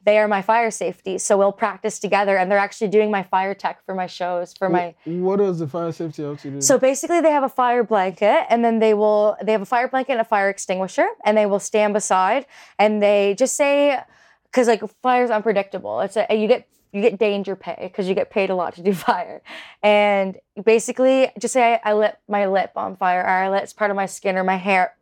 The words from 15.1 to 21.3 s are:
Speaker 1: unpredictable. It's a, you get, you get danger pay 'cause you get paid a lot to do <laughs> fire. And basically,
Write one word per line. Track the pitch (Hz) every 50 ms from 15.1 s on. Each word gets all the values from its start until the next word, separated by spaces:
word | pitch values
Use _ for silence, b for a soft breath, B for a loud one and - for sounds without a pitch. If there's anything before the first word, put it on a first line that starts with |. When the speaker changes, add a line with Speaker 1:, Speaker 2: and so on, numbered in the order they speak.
| 247 247 247 240
Speaker 1:
unpredictable. | 226 214 202 226 208 196 196 196 - 190 - - 104 117
It's | 185 202 -
a, | 226 202 - 214
you | 220 214 208
get, | 247 - - _ _ _ _ _
you | - 202
get | 196 - 190 190
danger | 226 208 202 202 196 - 190
pay | 185 - 180 - - - 185 -
'cause | - 190 185
you | 185
get | 175 - -
paid | - 214 196 190
a | 190
lot | 180 175 - -
to | -
do | 170 196 196
<laughs> | 165 - -
fire. | 214 180 170 - - - B B B B B B B B
And | - 208 208 208 208 208 202 196 196 190 185 - _ _ _ 202 190
basically, | 226 220 226 - - 240 - 254 262 269 269 262 -